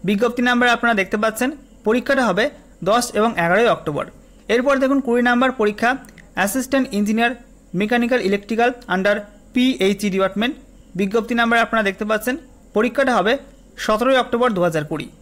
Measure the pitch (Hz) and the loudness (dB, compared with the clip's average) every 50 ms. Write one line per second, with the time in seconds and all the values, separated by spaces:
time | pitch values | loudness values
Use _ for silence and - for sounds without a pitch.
0 | - 175 214 196 240 240 240 262 240 247 247 240 247 240 233 240 240 233 233 - | 0 0 0 0 0 -2 0 0 0 0 2 2 4 2 2 2 2 0 0 0
1 | 190 - - 208 220 220 214 - 247 262 311 - - - - - - 208 226 247 | 0 -2 -2 -2 -2 -2 -2 -2 -4 -4 -4 -8 -18 -20 -20 -6 -2 0 0 0
2 | 247 - 277 262 254 220 180 190 233 294 - - - - - - 165 180 214 240 | 0 0 0 2 2 0 2 0 0 -2 -4 -10 -20 -20 -16 -6 0 0 2 2
3 | 240 - - 208 214 233 220 - 170 170 180 208 240 226 165 - - 160 147 143 | 0 -2 -2 0 0 0 0 0 0 2 2 4 4 2 2 0 -2 -6 -6 -6
4 | - - - - - - - - - - 208 240 254 277 277 262 269 262 277 277 | -8 -8 -12 -20 -20 -20 -20 -20 -4 0 0 2 2 2 2 2 2 2 0 0
5 | 269 240 233 247 240 240 247 240 262 254 254 - 214 208 208 - 226 233 269 269 | 0 0 0 2 2 2 2 2 2 0 0 0 -2 -2 0 0 -2 -2 -2 -2
6 | - - - - - - - - 185 202 - 269 247 262 277 269 254 - 202 202 | -8 -20 -20 -20 -20 -10 -2 -2 -2 0 -2 -4 -4 0 0 -2 0 -2 -2 -2
7 | 208 202 220 220 233 240 254 240 - - - - - - - 175 208 214 240 240 | -2 0 0 0 0 -2 -2 -6 -16 -20 -20 -20 -18 -8 -4 -4 -2 0 0 0
8 | 240 233 254 240 - 190 202 196 202 - 226 220 233 247 240 - - - 180 190 | 0 0 0 0 0 0 -2 -2 -2 -4 0 0 0 0 0 -4 -6 -4 -4 0
9 | 190 202 208 220 208 - - - - - - 247 247 262 254 - 190 196 208 202 | 2 0 0 0 -4 -12 -20 -20 -20 -4 -2 0 2 2 2 2 0 0 0 0
10 | 208 202 185 190 190 190 196 202 220 254 320 - - - - - - - - 175 | -2 -2 0 0 0 0 0 -2 -4 -4 -4 -8 -16 -20 -20 -20 -20 -12 -6 -4
11 | 202 196 202 233 220 240 240 233 233 226 233 233 226 214 226 226 214 196 190 - | -4 0 0 -2 -2 0 0 0 2 2 2 2 2 2 0 0 0 -2 -2 -4
12 | 214 208 220 208 214 240 254 330 - - - - - - - 202 226 247 240 285 | -2 -2 -2 -2 0 -4 -4 -4 -8 -18 -20 -20 -20 -4 -2 0 0 0 0 0
13 | 277 262 240 202 180 214 262 269 - - - - - - - - - - 214 214 | 0 2 2 2 2 2 0 -2 -4 -16 -20 -20 -20 -20 -14 -6 -2 -2 0 2
14 | 240 262 269 254 240 247 - 233 240 247 214 180 175 175 160 156 151 151 170 147 | 2 2 2 2 2 0 0 0 0 0 2 2 0 0 0 -2 -4 -4 -6 -8
15 | - - - - | -8 -12 -14 -20